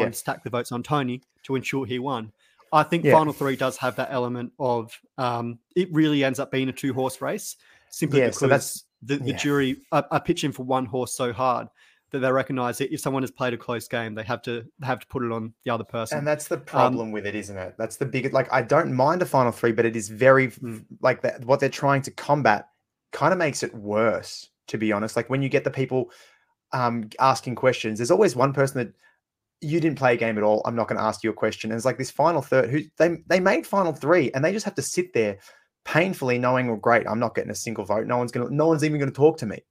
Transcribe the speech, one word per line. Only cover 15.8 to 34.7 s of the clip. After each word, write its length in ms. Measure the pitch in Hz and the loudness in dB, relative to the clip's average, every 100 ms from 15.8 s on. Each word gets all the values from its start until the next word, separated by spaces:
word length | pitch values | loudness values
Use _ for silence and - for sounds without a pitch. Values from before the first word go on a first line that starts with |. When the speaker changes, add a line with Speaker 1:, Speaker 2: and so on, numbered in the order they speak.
Speaker 2:
person. 340 | 104 117 113 151 | -4 -6 -4 -2
Speaker 1:
And 80 | 147 | -2
that's 200 | 147 - | -2 -2
the 80 | 160 | -6
Speaker 2:
Um, 60 | - | -2
Speaker 1:
problem 460 | 143 127 123 113 | 2 2 2 -4
with 160 | 107 101 | -6 -6
it, 80 | 104 | -6
isn't 220 | 98 98 | -8 -10
it? 180 | 90 - | -12 -8
That's 200 | 110 - | -10 -6
the 80 | 139 | -4
biggest, 260 | 135 131 | -2 0
like, 180 | 135 127 | 0 2
I 100 | 127 | 0
don't 300 | 113 143 156 | 4 2 4
mind 280 | 127 139 180 | 2 2 2
a 40 | - | 2
Final 260 | 139 123 | 2 2
Three, 200 | 107 120 | 2 0
but 140 | 110 113 | 2 0
it 100 | 113 | 0
is 140 | 101 | -8
very, 380 | 107 127 135 131 | 4 6 6 4
Speaker 2:
Mm. 380 | - 120 110 - - | -4 -12 -12 -16 -2
Speaker 1:
like, 200 | 131 123 | 0 2
that, 220 | 120 - 120 | -2 -4 0
what 140 | 139 | 2
they're 100 | 139 | 2
trying 320 | - 139 139 | 0 0 0
to 80 | 135 | -2
combat 580 | - - 147 117 104 - _ _ _ _ | -8 -2 2 4 2 -2 _ _ _ _
kinda 240 | - 147 185 | 0 2 2
makes 260 | 156 131 | 0 -2
it 120 | - 117 | -8 -8
worse, 720 | 104 104 113 92 - - - _ - | -4 0 2 0 -6 -16 -20 _ -10
to 100 | 113 | -4
be 120 | 107 | 0
honest. 240 | 101 110 120 | 0 -2 -4
Like, 140 | 117 | -2
when 140 | 135 | -2
you 60 | 135 | 0
get 140 | 135 | 0
the 60 | 135 | -2
people, 400 | 135 131 131 123 - - _ _ _ _ | -4 -2 -2 -4 -10 -20 _ _ _ _
um, 360 | - 123 117 107 - | -2 0 -2 -6 2
asking 340 | 131 123 - | 2 2 -4
questions, 460 | 110 131 123 110 107 | 0 0 2 -4 -4
there's 100 | 120 | 2
always 240 | 190 202 123 | 4 4 4
one 160 | 135 | 2
person 240 | 139 135 131 | 2 0 0
that, 140 | 113 _ _ _ _ _ _ _ | -6 _ _ _ _ _ _ _
"You 180 | 151 165 | -2 0
didn't 180 | 160 127 | 0 2
play 160 | 127 | 2
a 40 | 120 | 2
game 200 | 113 107 | 0 2
at 60 | |
all. 180 | 107 107 - | 2 2 0
I'm 100 | 117 | -2
not 120 | 107 | -2
gonna 140 | 107 | 0
ask 200 | 107 107 | 0 0
you 60 | 110 | -4
a 40 | |
question." 380 | - 110 - 110 | 0 -2 -2 -6
And 60 | 113 | -2
it's 80 | 123 | -2
like 120 | 123 | -2
this 140 | 131 | -6
final 300 | - 156 160 | 0 2 2
third 280 | 135 131 117 | 2 2 2
who, 120 | 147 - - | -2 -4 2
they, 260 | 165 165 - | 2 2 0
they 120 | 185 | 2
made 260 | 190 269 - | 4 2 0
final 280 | 202 175 | 0 0
three 360 | 139 135 180 127 | 0 4 4 4
and 100 | 131 | 0
they 80 | 160 | 0
just 140 | 208 | 0
have 100 | 208 | -4